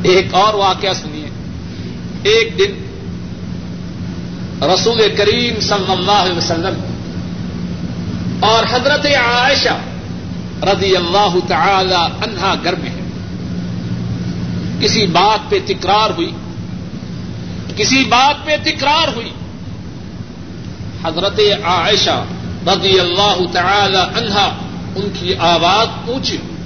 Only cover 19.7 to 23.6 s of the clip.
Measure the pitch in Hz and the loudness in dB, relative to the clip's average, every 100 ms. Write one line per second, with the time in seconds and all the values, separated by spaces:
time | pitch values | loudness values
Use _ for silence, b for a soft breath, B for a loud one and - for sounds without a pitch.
19.7 | - - - - - - - - - - | -10 -12 -12 -12 -12 -12 -12 -12 -12 -12
20.7 | - - - 170 160 190 190 208 202 175 | -10 -10 -6 -4 0 -2 4 4 4 2
21.7 | 180 170 208 - 135 110 - - - 175 | 2 2 2 2 0 -2 -6 -8 -4 0
22.7 | 190 190 190 175 180 208 180 175 180 | 2 4 4 4 2 2 2 0 0